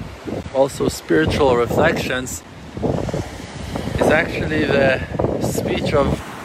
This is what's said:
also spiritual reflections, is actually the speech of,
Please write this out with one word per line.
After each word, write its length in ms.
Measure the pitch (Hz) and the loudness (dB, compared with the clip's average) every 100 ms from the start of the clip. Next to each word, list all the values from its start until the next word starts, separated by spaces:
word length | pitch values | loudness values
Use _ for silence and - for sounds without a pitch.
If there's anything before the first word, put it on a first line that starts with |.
| - - - - - | -12 -10 -8 -8 -2
also 340 | 131 139 - 139 | 2 2 2 -2
spiritual 720 | - - 160 160 - 139 120 | -2 2 4 4 4 4 4
reflections, 840 | 117 - 156 - - 127 127 - - - - - - - - - - - - - - - - - | 4 4 4 2 0 -2 -4 -10 -12 -18 -12 -4 -2 -2 -2 -4 -6 -10 -12 -10 -8 -6 -4 0
is 100 | - | 2
actually 540 | 151 170 - 160 156 | 2 2 -2 -2 0
the 380 | 147 139 135 131 - - - - | 2 4 4 2 -2 -2 -2 0
speech 520 | - - - - - | -2 -2 -2 -2 0
of, 240 | 151 135 135 - - | 2 2 0 -4 -12